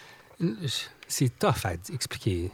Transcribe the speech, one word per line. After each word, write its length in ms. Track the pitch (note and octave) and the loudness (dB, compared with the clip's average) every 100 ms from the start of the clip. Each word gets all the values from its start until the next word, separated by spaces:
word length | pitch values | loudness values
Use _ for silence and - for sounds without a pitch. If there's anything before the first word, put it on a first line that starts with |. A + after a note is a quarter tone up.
| - - - - F3 A3 D3+ - - - - | -20 -20 -20 -2 0 0 -2 -2 -4 -12 -6
c'est 320 | - B2+ - | 2 2 4
tough 240 | G#3 B2 | 4 4
à 140 | G2 F2 | 0 -4
d-, 160 | - | -6
expliquer. 580 | C#3 - - - F2+ F2+ | -6 -6 -2 0 0 -2